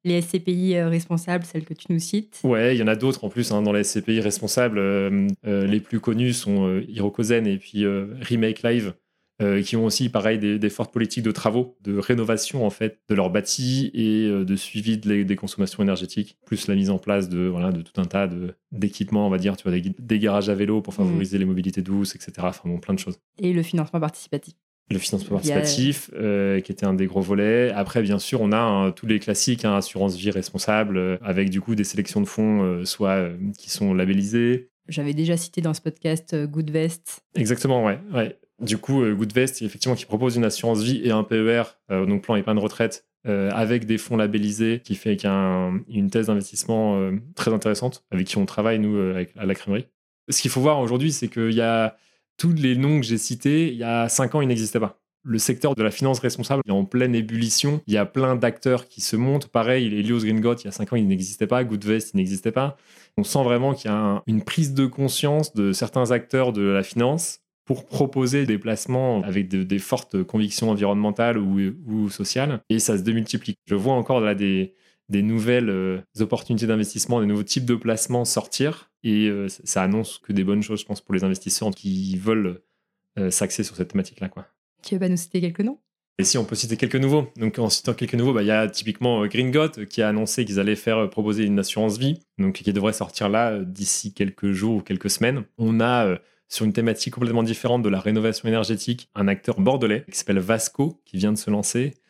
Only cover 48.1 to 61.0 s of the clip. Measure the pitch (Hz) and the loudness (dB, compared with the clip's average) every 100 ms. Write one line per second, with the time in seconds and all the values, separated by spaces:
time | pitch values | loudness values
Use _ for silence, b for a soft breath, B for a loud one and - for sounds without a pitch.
48.1 | 92 95 104 95 - 110 113 104 104 95 | -4 -2 -2 -2 0 0 2 2 0 0
49.1 | 92 90 - 98 95 101 104 - _ _ | -2 -6 -6 -4 -4 -2 -4 -4 _ _
50.1 | _ - 135 127 131 147 147 117 127 156 | _ -6 -2 0 2 2 2 2 0 0
51.1 | 139 123 117 113 113 113 113 110 b b | -2 -4 -2 0 2 2 2 0 b b
52.1 | b _ - 170 160 135 127 143 151 113 | b _ -2 0 2 2 2 4 2 2
53.1 | 113 - 123 143 151 165 117 117 117 117 | -2 -2 -2 0 2 0 -2 -2 0 2
54.1 | - 123 151 135 117 107 113 104 - _ | 0 0 2 2 0 0 0 -2 -4 _
55.1 | _ 135 113 - 127 147 131 110 - 135 | _ -4 0 0 0 0 2 0 2 0
56.1 | 123 127 - 117 139 107 98 95 123 127 | 2 -2 -2 -2 -2 2 0 2 2 2
57.1 | 117 110 113 113 - 143 151 107 104 98 | 2 0 0 0 2 2 0 0 0 2
58.1 | 131 131 127 120 - 135 123 - - - | 2 2 2 2 0 0 0 -2 -8 -2
59.1 | 113 131 143 - 117 113 131 113 104 107 | 0 2 0 0 0 2 2 2 0 2
60.1 | 120 110 110 117 120 101 - 104 120 | 2 2 2 2 0 -4 -8 -2 2